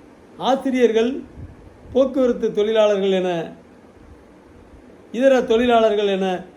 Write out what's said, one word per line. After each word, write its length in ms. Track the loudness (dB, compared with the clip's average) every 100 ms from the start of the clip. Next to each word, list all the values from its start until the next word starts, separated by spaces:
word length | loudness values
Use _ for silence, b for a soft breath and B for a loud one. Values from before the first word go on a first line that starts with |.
| -20 -20 -20 -6
ஆசிரியர்கள், 720 | -2 -2 -2 2 2 2 -2 -4 -12 -18 -20 -20 -20 -20 -4
போக்குவரத்து 580 | 0 0 0 0 0 -4
தொழிலாளர்கள் 600 | -2 0 2 2 2 0
என, 400 | 0 -2 -4 -8 -14 -20 -20 -20 -20 -20 -20 -20 -20 -20 -20 -20 -20 -20 -20 -12
இதர 300 | 0 2 2
தொழிலாளர்கள் 640 | 2 0 2 2 2 2 -2
என 360 | -2 -4 -6 -10